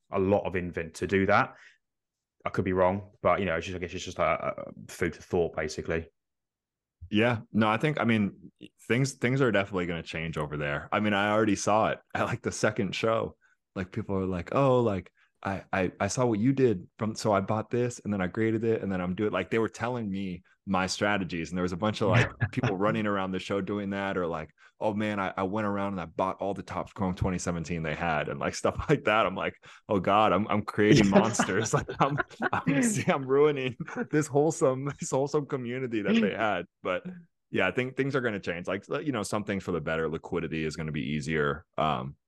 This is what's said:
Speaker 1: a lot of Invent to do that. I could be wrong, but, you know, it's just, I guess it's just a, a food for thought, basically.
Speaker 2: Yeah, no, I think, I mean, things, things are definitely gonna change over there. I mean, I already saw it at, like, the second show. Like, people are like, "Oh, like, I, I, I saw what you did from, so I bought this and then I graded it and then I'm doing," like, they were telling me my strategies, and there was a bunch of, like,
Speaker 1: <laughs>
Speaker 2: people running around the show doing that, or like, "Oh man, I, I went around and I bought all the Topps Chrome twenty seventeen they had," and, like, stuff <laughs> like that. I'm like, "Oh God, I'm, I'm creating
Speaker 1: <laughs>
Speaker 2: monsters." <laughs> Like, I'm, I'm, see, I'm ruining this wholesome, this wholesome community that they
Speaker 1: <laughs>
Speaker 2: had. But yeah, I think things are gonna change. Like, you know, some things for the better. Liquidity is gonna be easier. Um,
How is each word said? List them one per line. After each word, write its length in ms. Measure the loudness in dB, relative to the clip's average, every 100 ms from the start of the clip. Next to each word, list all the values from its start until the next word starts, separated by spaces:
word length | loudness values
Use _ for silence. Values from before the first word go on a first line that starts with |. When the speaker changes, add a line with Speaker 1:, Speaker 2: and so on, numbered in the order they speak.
| _
Speaker 1:
a 60 | 0
lot 260 | 2 2
of 100 | 2
Invent 380 | -4 -4 -6 -8 -6
to 100 | 0
do 180 | 2
that. 300 | 4 4 2 -4 -20 _ _ _ _ _ _ _
I 60 | -6
could 160 | -2 0
be 80 |
wrong, 340 | 2 2 2 -6 _
but, 180 | 2 2
you 60 | 0
know, 100 | -2
it's 80 |
just, 120 | -4 -8
I 20 |
guess 160 | -8
it's 100 | -8
just 140 | -10 -2
a, 40 |
a 300 | 0 0 -2 -6 -12 -14 -18
food 280 | -4 -4 -4
for 60 |
thought, 340 | -2 0 0 -2
basically. 500 | -6 -6 -4 -4 -6 _ _ _ _ _ _ _ _ _ -2
Speaker 2:
Yeah, 300 | 2 2 0 -2
no, 140 | 2 4
I 100 | 4
think, 200 | 0 0
I 60 |
mean, 300 | 2 2 2 -2 -18 _ -20 _ -2
things, 260 | 0 0
things 280 | 0 0 2
are 100 | 4
definitely 360 | 4 2 -2 -2
gonna 160 | -4
change 340 | -6 -6 -6 -4
over 220 | -6 -4
there. 320 | -4 -4 -2
I 80 | 0
mean, 140 | 2
I 160 | 2 2
already 260 | 2 2 2
saw 320 | 2 2 2
it 120 | 0 _
at, 120 | -4 -2
like, 160 | -2
the 100 | -6
second 420 | -2 -2 0 -4
show. 400 | -2 0 0 -2 -8 _ _ _
Like, 180 | -8 -6
people 220 | -6 -4
are 120 | -2 -2
like, 280 | -4 -2
"Oh, 260 | 2 4 4
like, 300 | 4 0 -6 _ _ _
I, 200 | -6 -6 -4
I, 200 | -2 -2 -2
I 80 | -2
saw 180 | 0 2
what 120 | 4
you 140 | 2
did 340 | 4 4 2 -4 -6
from, 160 | -6
so 180 | -2 2
I 80 | 2
bought 300 | 2 -2 -2
this 300 | -2 -2 -4
and 80 | -4
then 80 | -2
I 60 | -2
graded 380 | 0 0 2
it 180 | 0 0
and 100 | 0
then 80 | -2
I'm 140 | -2
doing," 180 | 0 0
like, 180 | 0 0
they 80 | 0
were 120 | 0
telling 400 | -2 -4 -4 -4
me 320 | -4 -6 -8 -12 _ -2
my 160 | 0 0
strategies, 640 | 0 0 0 -2 -4 -4
and 80 | -2
there 60 |
was 100 | -2
a 60 | 0
bunch 240 | -2 2
of, 60 | 4
like, 200 | 4 2 0
Speaker 1:
<laughs> 120 | -4
Speaker 2:
people 240 | -2 -2 2
running 300 | 2 2 0
around 240 | 0 -2
the 80 | -4
show 220 | -2 -4
doing 300 | -2 -4 -4
that, 280 | -4 -2 -2
or 80 | -2
like, 240 | -4 -8 _ -20 _
"Oh 120 | -4
man, 260 | -2 -2 -2
I, 140 | -4
I 100 | -2
went 220 | -2 0 -2
around 260 | -2 -2
and 80 | -4
I 60 | -6
bought 300 | -2 -2 -2
all 120 | -4
the 100 | -6
Topps 300 | -6 -8 -8
Chrome 220 | -2 -2
twenty 240 | 0 -2 -2
seventeen 440 | -2 -4 -4 -4
they 120 | -4
had," 340 | -2 0 0 -2
and, 100 | -4
like, 140 | -4
stuff 220 | 0 -2 -2
<laughs> 140 | 0
like 140 | 0
that. 200 | 4 4
I'm 120 | 2 0
like, 180 | -6 -8 -20 -20 -2
"Oh 120 | 0
God, 320 | 4 6 6
I'm, 140 | 4 2
I'm 140 | 0
creating 460 | 0 2 6 8 8
Speaker 1:
<laughs> 0 |
Speaker 2:
monsters." 600 | 6 4 2 0 2 0
<laughs> 40 | -2
Like, 80 | -2 0
I'm, 180 | 0 2 -4 -4 -4
I'm, 300 | 0 0 2
see, 220 | 2 0 0
I'm 180 | 0
ruining 520 | 2 4 4 4 -4 -6 -10 -8 -2
this 160 | 0 2
wholesome, 640 | 2 2 4 2 2 -4 -6
this 120 | -2
wholesome 340 | -2 0 -2 -2
community 560 | -6 -6 -6 -4 -2
that 180 | 2 2
they 140 | 2
Speaker 1:
<laughs> 20 | 0
Speaker 2:
had. 300 | 0 0 -4 _
But 220 | -4 -4 -6 -14 -20 _ _
yeah, 160 | 0 0
I 40 |
think 260 | 0 -4 -2
things 180 | -2
are 60 | 0
gonna 180 | -2 -4
change. 280 | -4 -6 -4
Like, 180 | -6 -4 -6
you 100 | -4
know, 100 | -4
some 220 | -2 -4
things 200 | -4 -4
for 80 | -2
the 80 | -4
better. 260 | -2 -2 -2
Liquidity 600 | -4 -4 -4 -4 -4 -4
is 100 | -6
gonna 160 | -6
be 220 | -6 -4
easier. 500 | -4 -2 0 0 -2 -8 -2
Um, 360 | -2 -2 -6 -12